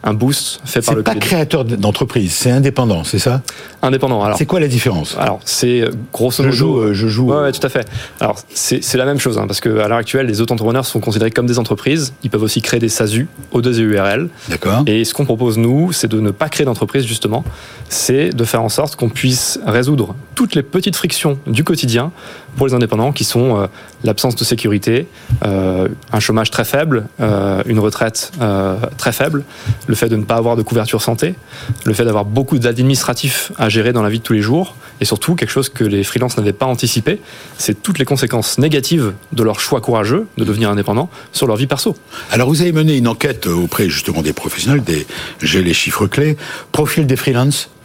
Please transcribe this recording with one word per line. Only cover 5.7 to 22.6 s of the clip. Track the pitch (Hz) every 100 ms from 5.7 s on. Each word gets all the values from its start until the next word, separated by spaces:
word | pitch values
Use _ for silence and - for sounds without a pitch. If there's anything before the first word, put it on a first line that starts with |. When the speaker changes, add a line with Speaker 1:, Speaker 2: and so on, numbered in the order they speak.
| 123
Speaker 1:
euh, | 113 - 120
grosso | - 123 127
Speaker 2:
Je | 139
Speaker 1:
modo | 123
Speaker 2:
joue, | 156 131
euh, | 107
je | 101 113
joue, | 107 127
Speaker 1:
Ouais, | 147
Speaker 2:
euh. |
Speaker 1:
ouais, | 143
tout | 131 135
à |
fait. | 131 110 - - -
Alors, | 110 - -
c'est, | - - 127
c'est | - 127
la | 131
même | 143
chose, | 127 107
hein, | 104
parce | -
que | 117 107
à | 107
l'heure | 117
actuelle, | 113 135 127
les | 104
auto-entrepreneurs | 117 113 110 131 127
sont | 113
considérés | 113 104 113
comme | 120 123
des | 120
entreprises. | 113 104 139 160 131 127
Ils | 113
peuvent | 107
aussi | 107 117
créer | - 120
des | 113
sasu | - 107 110 151 - -
ou | 123
des | 123 117
E |
U | 110 104
R | 98
L. | 110 170 - -
Speaker 2:
D'accord. | 78 87 110 147
Speaker 1:
Et | 107
ce | 113
qu'on | - 139
propose, | 113 120 110
nous, | 117 139 180
c'est | 165 170
de | 110
ne | 104
pas | 92 156
créer | - 139
d'entreprise, | 110 104 139 120
justement. | 113 104 117 - - - - -
C'est | - - 131 175
de | 131
faire | 113 117
en | 113
sorte | - 147 -
qu'on | 117
puisse | - 131 127 - - 196
résoudre | 123 127 147 95 101 - -
toutes | 240 -
les |
petites | 131 185 196 -
frictions | 170 - 156 139 -
du | 117
quotidien | 160 165 127 117 147 - - - -
pour | -